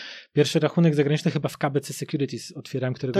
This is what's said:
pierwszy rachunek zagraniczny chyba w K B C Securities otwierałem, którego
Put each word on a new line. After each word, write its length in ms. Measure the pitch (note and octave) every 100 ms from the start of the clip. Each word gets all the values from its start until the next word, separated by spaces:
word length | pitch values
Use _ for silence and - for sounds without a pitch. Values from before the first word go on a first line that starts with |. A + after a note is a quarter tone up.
| - - -
pierwszy 260 | C#3+ C#3+ E3
rachunek 360 | D3 F3 E3 D3
zagraniczny 360 | C#3 D3+ E3
chyba 180 | D3 C#3
w 80 | -
K 120 | C#3+
B 120 | C#3
C 120 | C3+
Securities 580 | - C#3 D3+ C3+ A#2 -
otwierałem, 420 | C#3 - C3 B2+
którego 200 | A#2+ C3